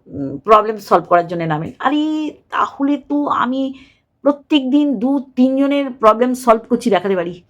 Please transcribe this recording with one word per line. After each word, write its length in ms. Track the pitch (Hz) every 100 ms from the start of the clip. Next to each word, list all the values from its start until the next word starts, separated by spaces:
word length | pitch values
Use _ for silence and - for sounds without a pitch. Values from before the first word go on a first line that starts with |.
| -
উম, 320 | - 135 139
প্রবলেম 400 | 202 214 214 214
সলভ 300 | - 185 165
করার 200 | 175 170
জন্য 160 | 175
নামেন। 280 | 165 151 165 -
আরে, 520 | 262 302 311 311 302 - _
তাহলে 480 | - 202 - 277 285
তো 300 | - 294 285
আমি 460 | - 240 262 269 262 - _ _ _
প্রত্যেক 480 | 277 285 _ 302 262
দিন 300 | 285 294 220
দু 200 | 247 277 269 -
তিনজনের 540 | 254 269 277 285 269
প্রবলেম 440 | 247 220 220 254
সলভ 280 | 254 - 226 226
করছি 200 | 240 240
দেখাতে 260 | 190 196 185
পারি, 260 | 175 175